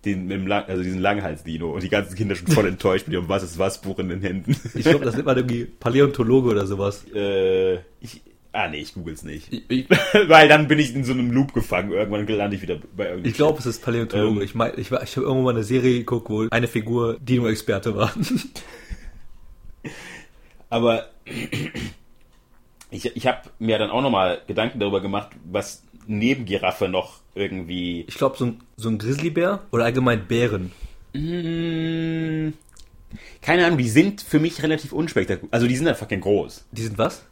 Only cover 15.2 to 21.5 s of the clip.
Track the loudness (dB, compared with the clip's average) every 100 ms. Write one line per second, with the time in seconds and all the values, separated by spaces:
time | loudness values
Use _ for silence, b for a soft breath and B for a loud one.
15.2 | 0 2 2 0 0 2 4 2 0 -4
16.2 | -2 -2 0 0 0 -2 -2 0 0 -2
17.2 | 0 2 2 0 -2 -2 -2 0 -2 -2
18.2 | -2 -4 -4 -16 -18 -20 -14 -12 -12 -16
19.2 | -18 -18 -20 -18 -18 -14 -14 B B B
20.2 | B B B B -4 2 4 2 -2 -18
21.2 | -12 -10 -6